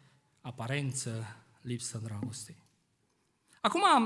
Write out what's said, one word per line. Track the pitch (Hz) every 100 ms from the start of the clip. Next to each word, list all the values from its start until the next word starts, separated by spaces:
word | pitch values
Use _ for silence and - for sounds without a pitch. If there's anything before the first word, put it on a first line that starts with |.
| _ _ _ _
aparență, | 127 - 120 143 139 131 - 113 107 113 _ _
lipsă | 123 120 - 110
dragostei. | 110 104 127 - - - _ _ _ _ _ _ _ _ _ _
Acum, | 226 339 392 294